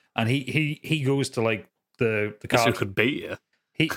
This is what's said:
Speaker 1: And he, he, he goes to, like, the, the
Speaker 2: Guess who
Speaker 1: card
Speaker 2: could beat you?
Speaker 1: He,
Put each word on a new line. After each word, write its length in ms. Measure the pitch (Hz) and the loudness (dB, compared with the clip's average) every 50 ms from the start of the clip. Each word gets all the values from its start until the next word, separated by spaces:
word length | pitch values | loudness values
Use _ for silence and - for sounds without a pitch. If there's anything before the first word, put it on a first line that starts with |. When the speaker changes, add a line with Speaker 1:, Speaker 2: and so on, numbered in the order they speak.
| _ _ - - | _ _ -4 -2
Speaker 1:
And 100 | 113 113 | 0 0
he, 120 | 127 143 | 0 0
he, 400 | 127 - - 151 156 147 151 - - | -2 -2 -2 0 0 0 -2 -6 -4
he 180 | - 160 156 | -4 -2 0
goes 280 | 139 131 139 139 135 - | 0 2 2 0 0 -2
to, 100 | - - | -2 0
like, 280 | 113 113 110 101 90 - _ _ _ _ _ - | 0 0 0 -2 -4 -10 _ _ _ _ _ -2
the, 380 | 123 113 110 107 107 104 - - | 0 0 2 0 -2 -2 -4 -8
the 60 | - - | -6 0
Speaker 2:
Guess 100 | - 123 117 | 2 2 4
who 60 | 117 | 4
Speaker 1:
card 40 | 110 - | 2 0
Speaker 2:
could 180 | 113 101 98 | -2 -4 0
beat 280 | - 107 127 147 - - | 0 2 2 0 -2 -6
you? 140 | - 92 - _ _ _ _ _ _ _ | -8 -10 -12 _ _ _ _ _ _ _
Speaker 1:
He, 140 | - 160 160 - | 0 0 0 0